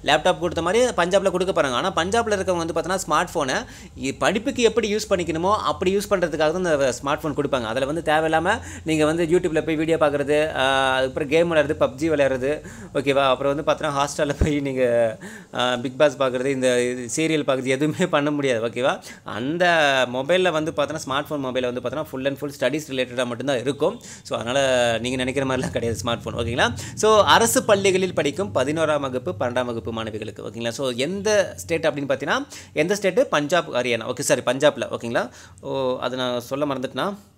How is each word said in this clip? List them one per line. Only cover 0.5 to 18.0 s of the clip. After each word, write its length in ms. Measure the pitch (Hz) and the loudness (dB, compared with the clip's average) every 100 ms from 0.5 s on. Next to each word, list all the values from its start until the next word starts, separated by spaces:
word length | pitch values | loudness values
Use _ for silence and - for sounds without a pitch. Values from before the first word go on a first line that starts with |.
| 165 | -2
மாதிரி 220 | 170 214 | 0 2
பஞ்சாப்ல 460 | 247 180 175 196 190 | 2 2 2 2 2
கொடுக்க 320 | 180 185 170 | 0 0 2
போறாங்க. 80 | 143 | 0
ஆனா 220 | 123 180 | 0 0
பஞ்சாப்ல 420 | 165 175 233 220 | -2 0 0 0
இருக்கவங்க 220 | 202 185 175 | 0 0 -2
வந்து 160 | 165 | -2
பாத்தீங்கன்னா 260 | 165 160 190 - | -4 -2 -4 0
ஸ்மார்ட் 200 | 156 175 | 0 0
போனை 220 | 170 131 175 247 - - - | -2 -2 -2 -6 -16 -18 -6
இ-, 160 | 131 131 | -6 0
படிப்புக்கு 440 | 135 208 254 247 | 2 2 -2 2
எப்படி 320 | 226 226 214 | 2 2 0
யூஸ் 160 | 208 208 | -2 0
பண்ணிக்கணுமோ 460 | 190 165 160 180 208 | 0 0 0 2 2
அப்படி 400 | 117 151 185 196 | 0 0 0 0
யூஸ் 140 | 202 | 0
பண்றதுக்காக 260 | 196 165 151 | 0 0 2
தான் 180 | 156 | 2
இந்த 400 | 180 180 147 135 117 | 2 2 2 2 0
ஸ்மார்ட் 180 | 139 151 | -2 -2
போன் 140 | 160 | -2
கொடுப்பாங்க. 300 | 135 143 135 | -2 0 0
அதுல 220 | 113 120 135 | 0 -2 -2
வந்து 260 | 165 156 | -2 2
தேவையில்லாம 480 | 151 160 160 175 220 - - | 2 4 2 2 -2 -4 -10
நீங்க 200 | 160 156 | -2 2
வந்து 200 | 151 165 | 2 2
YouTube-ல 420 | 165 175 175 156 151 | 2 2 2 0 0
போய் 100 | 156 | -2
வீடியோ 200 | 160 160 | 0 4
பார்க்கறது, 600 | 151 143 139 147 156 139 | 4 2 2 2 2 0
ஆ, 380 | 131 135 135 131 | 2 4 2 2
அதுக்கப்புறம் 320 | 131 156 143 | 0 -2 2
கேம் 260 | 156 170 | 2 4
விளையாடுறது, 280 | 160 143 156 | 4 2 2
பப்ஜி 320 | 139 131 160 | 0 0 0
விளையாடுறது, 460 | 147 135 131 131 151 - - - | 2 2 2 -2 -4 -8 -16 -6
ஓகேவா? 340 | 147 135 135 135 | -2 2 4 4
அப்புறம் 260 | 127 139 | 2 0
வந்து 180 | 143 156 | 0 0
பாத்தீங்கன்னா 320 | 143 151 139 | 0 0 0
ஹாஸ்டல்ல 260 | 143 - 147 143 | -2 0 -2 0
போய் 180 | 160 143 | 2 2
நீங்க, 560 | 139 131 127 117 117 107 196 - - | -2 0 2 4 2 -2 -14 -16 -10
ஆ, 220 | 123 123 123 | -2 0 0
பிக் 220 | 127 131 | -4 2
பாஸ் 200 | 147 135 | 2 4
பார்க்கறது, 260 | 131 123 | 0 0
இந்த 380 | 131 135 127 123 | -2 2 2 2
இது 260 | 123 127 120 156 | 0 -2 -6 -2
சீரியல் 260 | 156 156 | 0 0
பார்க்கறது 240 | 143 131 127 | 0 0 0
எதுவுமே 400 | 131 151 - | 0 0 0